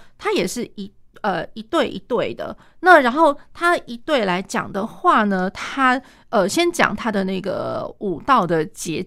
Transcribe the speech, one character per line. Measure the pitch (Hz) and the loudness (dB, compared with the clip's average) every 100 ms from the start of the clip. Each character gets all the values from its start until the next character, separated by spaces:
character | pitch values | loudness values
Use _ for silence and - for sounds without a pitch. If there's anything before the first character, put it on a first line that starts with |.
| - - | -10 -8
它 | 392 | -2
也 | 359 185 | 0 -2
是 | 240 - - | -4 -10 -12
一 | 202 - - - | -16 -18 -20 -8
呃， | 208 170 - | -4 -4 -6
一 | 220 | -12
对 | 214 330 - | -4 -2 -2
一 | 190 | -6
对 | - 226 113 | -4 -4 -4
的。 | - - - - - | -6 -10 -12 -20 0
那 | 359 330 | 6 8
然 | 247 | 6
后 | 277 320 285 - | 4 2 2 -8
他 | - 349 339 | -4 0 0
一 | - 240 | -4 -10
对 | - 277 | -2 0
来 | 196 180 | 0 -2
讲 | - 208 202 | -4 -6 -4
的 | 196 220 | -6 -8
话 | - 359 277 | -2 2 4
呢， | 208 190 190 | 2 0 -2
他， | - - - 262 254 - - - | -6 -8 -2 0 0 -4 -20 -2
呃， | 220 180 | 0 2
先 | 330 349 | 2 0
讲 | - - | 2 0
他 | 208 226 | 0 -4
的 | 208 | -2
那 | 190 190 | -2 -4
个 | - - 120 117 - - | -4 -4 -4 -6 -8 -6
舞 | 202 - | -6 -4
蹈 | - 254 170 | 2 2 4
的 | 165 151 | 0 -2
节 | - 170 156 | -6 -6 -6